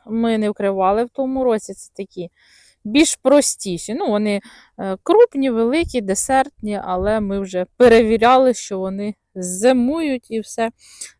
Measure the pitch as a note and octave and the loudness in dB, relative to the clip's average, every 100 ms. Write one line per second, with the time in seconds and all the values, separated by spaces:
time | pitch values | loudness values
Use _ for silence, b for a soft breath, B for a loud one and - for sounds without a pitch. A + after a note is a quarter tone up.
0 | A3+ A3+ A#3 A3 G#3 G#3 G3+ F#3+ F#3+ G#3+ | -8 -2 0 0 -2 -2 -2 0 0 0
1 | A#3+ - C4 C4 B3+ G#3+ - G3 - - | -2 -4 -4 -2 0 0 -4 -16 -16 -14
2 | G3 F#3 E3+ b b b b b G#3 C4 | -14 -12 -14 b b b b b -2 2
3 | D#4+ - C4 C#4+ B3+ - G3 E3+ - C4 | 2 0 2 4 4 -2 -6 -8 -6 -6
4 | F4+ G#3 G#3 G3+ B B B - F#3+ F#3+ | -2 0 0 -4 B B B -12 -8 -6
5 | - G#4 A#4+ C#4 C4+ A3+ A#3 D#4 E4+ B3 | 2 4 4 2 -2 0 0 0 -2 -4
6 | G3 G3 - C4+ C#4 - G#3+ G3+ - F3+ | -2 -2 0 0 0 -6 -8 -6 -4 -4
7 | G3 A3 G3+ G3 F#3+ F#3 F3+ - B3 A3+ | -2 -2 -2 -4 -4 -6 -6 4 6 6
8 | A3 A3+ A#3 C4 C4 A3+ - F#3+ F#3+ G3 | 4 2 4 6 4 0 -6 -8 -6 -6
9 | G#3 - _ F#3+ F3+ F3+ A#3+ B3+ A#3+ E4 | -8 -10 _ -12 -10 0 2 2 0 -2
10 | D4+ B3+ - A3+ - - A3+ - B B | -2 -4 -6 -8 -6 -6 -6 -6 B B
11 | B | B